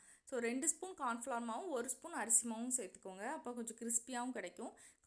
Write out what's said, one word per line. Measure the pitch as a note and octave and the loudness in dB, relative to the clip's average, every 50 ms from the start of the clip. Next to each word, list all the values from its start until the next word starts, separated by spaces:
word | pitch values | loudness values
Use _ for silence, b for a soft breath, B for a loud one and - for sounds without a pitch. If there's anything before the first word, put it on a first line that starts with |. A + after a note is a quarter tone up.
| B B B B B | B B B B B
So, | - C4 A#3+ | -2 0 2
ரெண்டு | A#3 A#3 A#3+ C4 D4 | 2 2 2 4 4
ஸ்பூன் | D#4 - - F#4+ F#4+ F#4 | 2 2 2 -2 -8 -4
கார்ன்ஃப்ளவர் | - C#4+ A#3+ A#3 A#3+ - C4+ A#3+ A#3 A#3+ A#3 | -2 0 0 0 0 0 -2 -2 0 0 0
மாவும், | A3 C4+ G4 F4+ | -2 -2 -2 0
ஒரு | C#4+ A#3 A#3+ B3+ | 0 0 0 0
ஸ்பூன் | - - - E4 E4+ | -4 -4 -6 -6 -2
அரிசி | C4+ G#3 A#3 A#3+ - - A#3 | 0 4 8 8 8 8 6
மாவும் | A3 A3 A#3+ B3+ B3 | -2 -2 0 0 0
சேர்த்துக்கோங்க. | - G3 F#3 - - - F#3+ F#3 F#3+ G#3 | 0 0 -2 -8 -10 -10 -10 -6 -4 -2
அப்போ | B3+ D#4 C#4+ B3+ B3 B3 | -2 -2 -2 -4 -4 -4
கொஞ்சம் | A#3+ A3+ G#3+ A3 | -4 -4 -6 -6
கிறிஸ்பியாவும் | - A#3 A#3 A#3 - - - B3+ A#3+ A#3+ B3+ | -4 -2 0 0 0 0 0 -2 -2 -2 -2
கிடைக்கும். | B3 A3 F#3 - - - - - - B B B B B - | -2 -2 -4 -6 -6 -6 -8 -8 -8 B B B B B -2